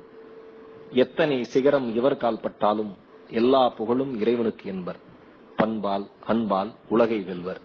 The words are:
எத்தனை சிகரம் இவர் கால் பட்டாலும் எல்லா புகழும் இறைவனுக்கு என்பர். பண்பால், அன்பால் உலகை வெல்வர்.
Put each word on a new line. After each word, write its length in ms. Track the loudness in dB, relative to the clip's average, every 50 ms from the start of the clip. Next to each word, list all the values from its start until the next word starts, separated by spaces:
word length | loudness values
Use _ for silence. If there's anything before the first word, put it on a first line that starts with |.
| -18 -20 -20 -20 -20 -20 -20 -20 -20 -20 -20 -20 -20 -20 -20 -20 -16 -2 2
எத்தனை 420 | 2 2 2 2 0 0 2 0 0 -2
சிகரம் 440 | -2 0 2 4 4 4 2 0 -2 -2
இவர் 220 | 0 0 0 0 0
கால் 260 | 0 -2 -2 -2 -6
பட்டாலும் 480 | -8 -4 0 0 0 0 0 -2 -6 -8 -14 -20 -20 -20 -20 -16 -8
எல்லா 320 | -2 0 2 4 4 4 4 2
புகழும் 440 | 0 -2 -2 -2 0 0 -2 -2 -4 -2
இறைவனுக்கு 480 | 0 0 2 2 0 -2 -4 -6 -8 -10
என்பர். 300 | -8 -8 -8 -10 -10 -12 -16 -20 -20 -20 -20 -20 -20 -20 -20 -8 -2 -2
பண்பால், 480 | 0 0 0 -2 -2 -2 -2 -2 -4 -8 -14 -10 -4
அன்பால் 460 | -2 0 0 0 0 0 0 -2 -4 -8 -14 -6 0
உலகை 320 | 2 2 2 2 2 -2
வெல்வர். 400 | -4 -6 -8 -8 -8 -8 -10 -12 -14